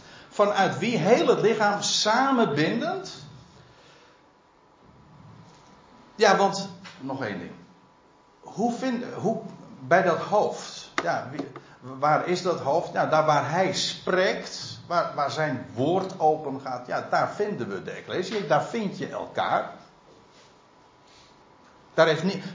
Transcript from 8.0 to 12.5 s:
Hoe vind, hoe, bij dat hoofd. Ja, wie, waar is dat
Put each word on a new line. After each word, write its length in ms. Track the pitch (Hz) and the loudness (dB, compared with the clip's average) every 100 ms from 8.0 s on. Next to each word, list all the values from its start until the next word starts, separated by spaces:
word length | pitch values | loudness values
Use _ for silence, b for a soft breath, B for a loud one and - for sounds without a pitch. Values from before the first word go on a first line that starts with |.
| _ _ _ _ | _ _ _ _
Hoe 340 | - - 233 | -12 -4 -2
vind, 300 | - 262 233 - | -2 -4 -4 -6
hoe, 280 | - 175 - - - - - 131 | -4 -4 -4 -8 -16 -18 -8 2
bij 160 | 175 | 4
dat 160 | 180 160 | 4 2
hoofd. 720 | - 202 - - - - - - | 0 0 0 -2 -10 -14 -10 -4
Ja, 240 | 170 131 120 | -2 -2 -4
wie, 160 | 147 - - B B | -10 -10 -12 B B
waar 480 | 123 135 147 147 170 | -16 -2 2 2 2
is 140 | 175 | -2
dat 180 | 185 | -2